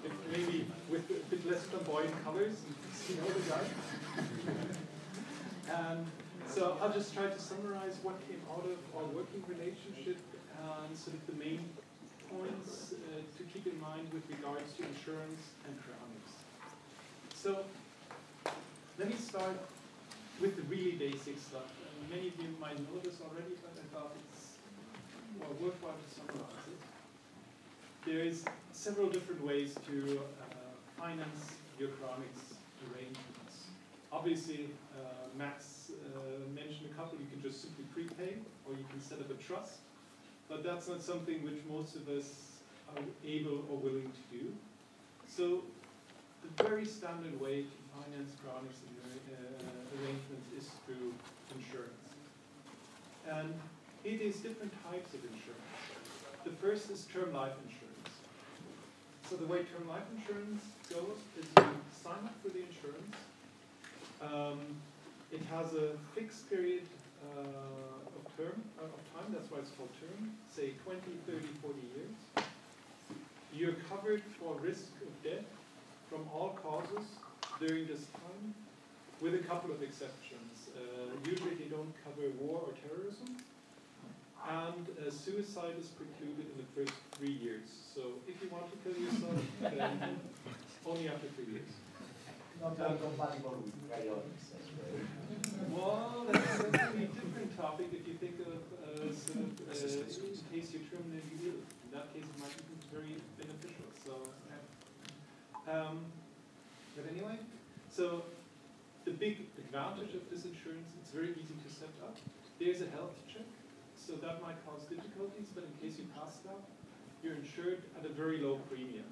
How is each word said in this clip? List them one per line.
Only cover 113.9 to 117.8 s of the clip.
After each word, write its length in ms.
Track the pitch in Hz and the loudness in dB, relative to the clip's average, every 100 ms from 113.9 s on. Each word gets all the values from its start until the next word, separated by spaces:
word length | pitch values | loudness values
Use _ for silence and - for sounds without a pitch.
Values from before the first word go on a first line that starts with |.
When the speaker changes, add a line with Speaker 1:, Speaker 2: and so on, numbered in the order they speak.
| - | -14
Speaker 1:
so 160 | - 156 | -4 -2
that 200 | 165 165 | 0 -2
might 220 | 170 160 | -2 -6
cause 220 | 156 143 - | -6 -8 -4
difficulties, 640 | 175 208 196 202 208 202 180 | -4 -4 -2 -4 -2 -6 -4
but 100 | 160 | -6
in 80 | 147 | -4
case 160 | - - | -4 -4
you 80 | 180 147 | -6 -6
pass 220 | 156 - 190 | -6 -6 -8
that, 160 | 196 196 - - - - - | -8 -8 -12 -14 -14 -14 -4
you're 120 | 160 147 | 0 0
insured 460 | 143 - 175 180 | -2 0 2 2